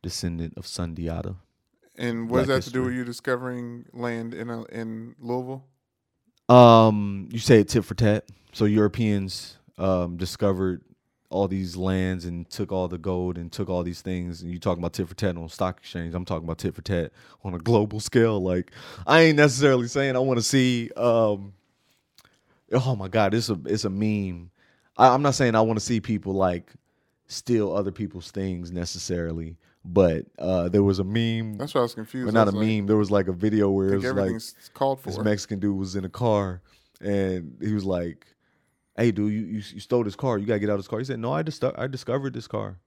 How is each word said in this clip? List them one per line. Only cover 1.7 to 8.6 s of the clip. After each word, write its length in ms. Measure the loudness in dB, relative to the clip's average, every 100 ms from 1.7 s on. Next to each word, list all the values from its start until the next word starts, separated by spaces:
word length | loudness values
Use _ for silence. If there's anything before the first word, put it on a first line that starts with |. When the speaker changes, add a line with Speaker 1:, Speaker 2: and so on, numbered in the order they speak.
| _ _ -10
Speaker 2:
And 320 | -6 -6 -2
what 120 | 0
does 60 | 2
Speaker 1:
Black 20 |
Speaker 2:
that 60 | 0
have 80 | -2
to 60 |
do 80 | -4
with 80 | -4
Speaker 1:
history. 80 | -4
Speaker 2:
you 60 | -8
discovering 800 | -8 -4 -4 -4 -10 -10 -14 -18
land 400 | -8 -6 -6 -8
in, 160 | -10 -10
uh, 140 | -10
in 520 | -10 -10 -10 -10 -14 -16
Louisville? 460 | -6 -6 -6 -12 -16 _ _ _ _ _ _ _ _
Speaker 1:
Um, 800 | 12 12 12 8 2 -4 -8 -10
you 80 | -8
say 200 | 6 6
it 100 | 6
tit 140 | 0 -2
for 100 | 0
tat. 300 | 2 2 -2 -20 _
So 120 | -2